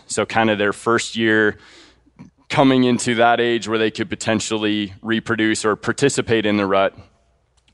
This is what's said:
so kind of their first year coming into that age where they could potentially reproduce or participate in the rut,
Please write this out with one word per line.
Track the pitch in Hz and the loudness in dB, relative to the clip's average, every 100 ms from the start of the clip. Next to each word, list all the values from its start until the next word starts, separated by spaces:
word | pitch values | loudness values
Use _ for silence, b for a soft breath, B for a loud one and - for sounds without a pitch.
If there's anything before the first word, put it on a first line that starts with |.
| - | -8
so | - 101 | -4 -2
kind | 113 110 | 0 0
of | 101 | 0
their | 104 | -2
first | - 117 117 - 113 | -2 0 -2 -2 -2
year | 113 110 104 101 b b b b b _ - _ - | 2 4 2 -2 b b b b b _ -20 _ -6
coming | - 135 131 | 2 4 4
into | 123 120 123 113 | 2 0 -2 2
that | 120 117 | 2 4
age | 120 117 101 | 0 -2 -2
where | 110 | -2
they | 110 | -2
could | - 101 | -4 -8
potentially | 107 - 110 - 110 107 107 98 98 | -6 -2 -2 -2 -2 -2 -2 -6 -10
reproduce | 110 113 - 113 110 104 | -6 -6 -4 -2 0 0
or | 110 98 | -2 -2
participate | - - 139 - 117 113 104 | -4 0 0 0 0 0 2
in | 104 | 0
the | 98 | 2
rut, | 98 95 - - _ _ _ _ _ _ | 2 0 -2 -20 _ _ _ _ _ _